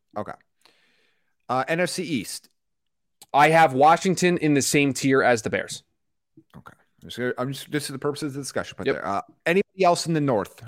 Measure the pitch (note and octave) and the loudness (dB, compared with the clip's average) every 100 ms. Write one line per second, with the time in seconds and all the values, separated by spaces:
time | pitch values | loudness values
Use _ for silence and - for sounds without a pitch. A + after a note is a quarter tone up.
0 | _ - G3+ - _ _ _ _ _ _ | _ -12 -12 -14 _ _ _ _ _ _
1 | _ _ _ _ - B2+ C3 E3 F3 - | _ _ _ _ -4 -4 -2 -2 -2 -4
2 | F3 C3+ - - - _ _ _ _ _ | -4 -4 -6 -12 -18 _ _ _ _ _
3 | _ _ - C3+ D3+ D#3+ D#3+ C3 D3 E3+ | _ _ -2 4 6 6 4 6 6 6
4 | F#3+ E3 F3+ F3 D3+ C#3+ - D3+ C#3+ B2+ | 2 0 0 2 2 2 2 2 0 0
5 | C3+ C3+ A#2+ A#2+ G2 F#2+ - - - _ | 2 2 4 2 0 -6 -6 -14 -20 _
6 | _ _ _ _ _ - - - _ _ | _ _ _ _ _ -20 -20 -20 _ _
7 | - - B2 - C3 C#3 - D3 C#3+ C3+ | -16 -6 -4 -4 -6 -8 -8 -8 -6 -6
8 | D3 C#3 D#3 C3+ C3+ - F2+ - G2+ C3 | -6 -6 -8 -10 -8 -8 -8 -6 -4 -4
9 | - G2 - _ - F3+ - F#3+ F3+ F3 | -4 -6 -6 _ -2 0 -2 0 2 2
10 | D#3+ D#3+ C#3+ A2+ F#2 - | 0 0 0 0 -2 -10